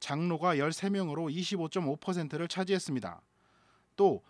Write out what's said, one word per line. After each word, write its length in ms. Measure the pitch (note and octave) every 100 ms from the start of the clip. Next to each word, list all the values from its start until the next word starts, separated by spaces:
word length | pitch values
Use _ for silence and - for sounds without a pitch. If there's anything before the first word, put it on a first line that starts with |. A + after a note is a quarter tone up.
장로가 580 | - C#3+ F3 D#3+ F3+ D3
열세 320 | D3 D#3+ G3
명으로 400 | G3 E3+ C#3+ E3
이십오점오 680 | E3 F3 F#3+ D#3+ F#3+ D3 D3+
퍼센트를 500 | - F3 D3+ D3+ E3+
차지했습니다. 760 | F#3 F#3 F#3 - C3 F#2+ E2+ - _ _ _ _ _ _
또 300 | - G3 G#2+